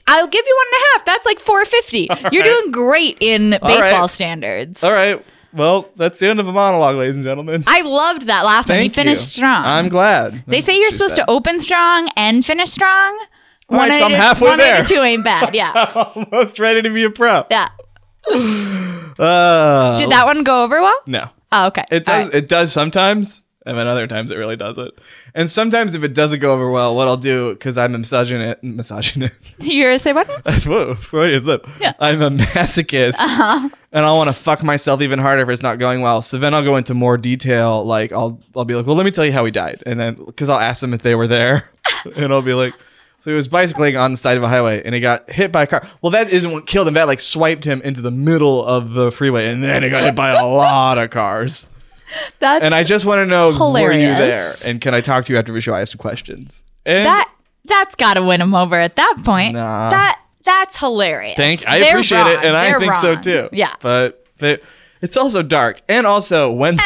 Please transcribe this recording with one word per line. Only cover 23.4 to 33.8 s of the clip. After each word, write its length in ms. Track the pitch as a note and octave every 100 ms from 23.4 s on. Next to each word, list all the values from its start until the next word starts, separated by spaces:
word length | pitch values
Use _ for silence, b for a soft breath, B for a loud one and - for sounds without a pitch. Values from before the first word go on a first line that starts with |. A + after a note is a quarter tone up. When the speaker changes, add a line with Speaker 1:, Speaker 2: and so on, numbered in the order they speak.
| _ _ -
Speaker 2:
and 120 | A#2+
then 80 | A#2+
other 200 | B2 A2+
times 240 | A2 A2+
it 40 | G2
really 180 | A2 A2+
doesn't. 380 | G2+ A#2 B2 - B B B -
And 140 | E3
sometimes 440 | F#3 A3+ A#3 A3 E3
if 80 |
it 100 | D3+
doesn't 260 | C3 D3+ D3
go 140 | C#3
over 180 | C3 B2+
well, 240 | B2+ A#2+ A#2+
what 120 | C3
I'll 80 | B2+
do, 380 | C3 C3 A#2+ G#2
'cause 200 | C3+ B2
I'm 180 | A#2+ A#2+
a 20 |
misogynist, 640 | A#2 C3 B2 B2 A2+ A#2
misogynist. 720 | C3 A2+ A#2 G#2 - C3+ C3 - -
<laughs> 100 | -
Speaker 1:
You're 320 | D4 C#4+ C4
a 80 | B3+
say 140 | D4+
what? 140 | C#4+ F#4+
Speaker 2:
<laughs> 360 | C#5+ - C#3+ D3+
Whoa, 300 | G3 B2+ A#2+
Freudian 480 | - D#3 E3 C#3
slip. 240 | B2+ C3+ - C#3+
Speaker 1:
Yeah. 120 | G4+ -
Speaker 2:
I'm 220 | D3 D#3
a 80 | D3
masochist, 840 | C#3 A2 F3+ F3 - D#3+ C#3 B2+ B2
Speaker 1:
Uh-huh. 500 | B3 A#3+ D#4+ D#4+ C4+ -